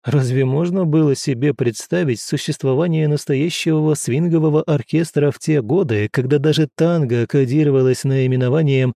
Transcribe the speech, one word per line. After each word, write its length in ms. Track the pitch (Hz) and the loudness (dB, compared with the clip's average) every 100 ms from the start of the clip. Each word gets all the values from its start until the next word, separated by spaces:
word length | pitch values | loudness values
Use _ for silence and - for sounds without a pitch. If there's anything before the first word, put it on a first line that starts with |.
Разве 400 | - 143 127 131 | 0 0 0 0
можно 420 | 131 139 175 190 170 | 0 0 -2 -2 0
было 300 | 156 151 135 | 2 2 0
себе 360 | - 120 147 | -2 -2 -2
представить 680 | 135 120 107 - 170 160 110 | 0 -2 -4 -6 -2 -2 -4
существование 880 | - 147 - 147 135 131 175 160 151 | -4 -6 -4 -4 -2 0 0 0 0
настоящего 840 | 147 - 135 170 - 170 156 156 | -2 -2 -2 -2 -2 0 0 0
свингового 680 | 147 - 127 175 160 156 151 | 0 -2 -2 0 2 2 0
оркестра 680 | 165 143 - 151 170 147 143 | 0 -2 0 -2 -2 0 0
в 80 | - | -2
те 200 | - 151 | -2 -2
годы, 480 | 107 170 156 107 104 | 0 -2 0 0 0
когда 280 | - 127 147 | -2 0 0
даже 300 | 151 151 156 - | 2 0 -2 0
танго 500 | 160 170 135 120 117 | 0 2 0 0 0
кодировалось 800 | 139 131 147 147 135 131 127 | 0 2 2 2 4 2 0
наименованием 920 | 139 135 127 127 123 147 151 135 131 | 0 0 0 0 0 2 2 2 0